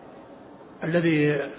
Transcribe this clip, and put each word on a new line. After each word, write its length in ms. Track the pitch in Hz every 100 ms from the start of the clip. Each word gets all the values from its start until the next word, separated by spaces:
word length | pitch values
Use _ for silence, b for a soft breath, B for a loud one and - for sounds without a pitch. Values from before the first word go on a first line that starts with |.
| - - - - - - - -
الذي، 580 | 165 170 165 151 147 143 -